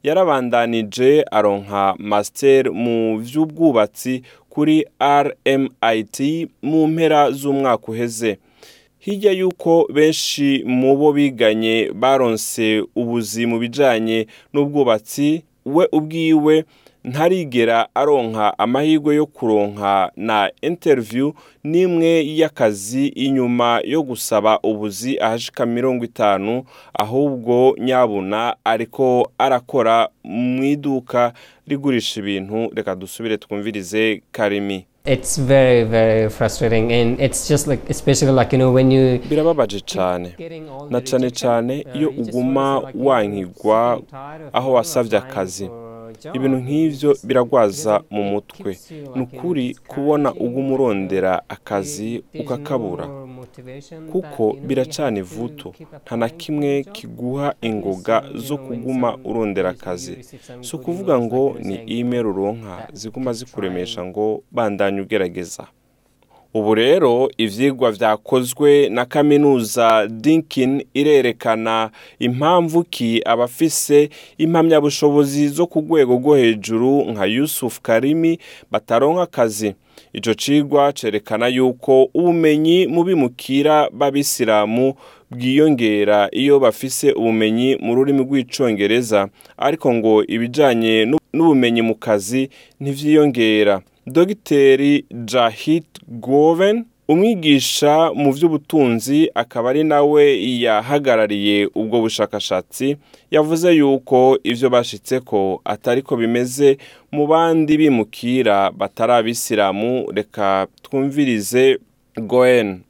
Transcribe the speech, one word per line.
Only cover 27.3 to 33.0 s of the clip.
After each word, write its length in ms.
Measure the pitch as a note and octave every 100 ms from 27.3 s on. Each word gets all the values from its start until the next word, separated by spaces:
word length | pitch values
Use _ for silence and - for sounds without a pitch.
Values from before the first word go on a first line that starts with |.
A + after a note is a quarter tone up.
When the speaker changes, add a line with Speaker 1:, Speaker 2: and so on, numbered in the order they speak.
| B2+ A2+ A#2+ B2+ -
Speaker 1:
nyabuna 760 | B2+ B2+ A#2+ G2+ F#2+ G#2+ A#2 -
ariko 680 | - A2+ A#2 - C3 B2 - -
arakora 680 | C3 B2+ - C3+ A2+ A#2 A2 _
mu 400 | - G#2+ B2 B2+
iduka 680 | C3+ D3 C#3+ C3 B2 B2 A#2+ A#2+ - _ -
rigurisha 540 | C#3+ C#3+ B2 - A2+
ibintu. 500 | G2+ G2 G2 G#2+ A#2
Reka 200 | - G2+
dusubire 420 | F#2